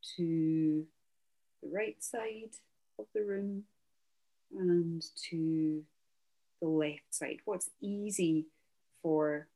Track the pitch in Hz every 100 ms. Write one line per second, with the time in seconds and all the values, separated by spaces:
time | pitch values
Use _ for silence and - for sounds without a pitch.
0 | - - 170 165 160 160 156 151 156 _
1 | _ _ _ _ _ _ 147 175 220 -
2 | - 240 220 220 220 - _ _ _ -
3 | 214 214 208 196 202 196 208 _ _ _
4 | _ _ _ _ _ 196 185 175 170 165
5 | 165 - - 165 160 160 156 156 156 _
6 | _ _ _ _ _ _ 165 156 151 147
7 | _ - 147 - - 190 - - 202 202
8 | 208 196 175 156 156 _ _ _ _ _
9 | 165 156 151 147 156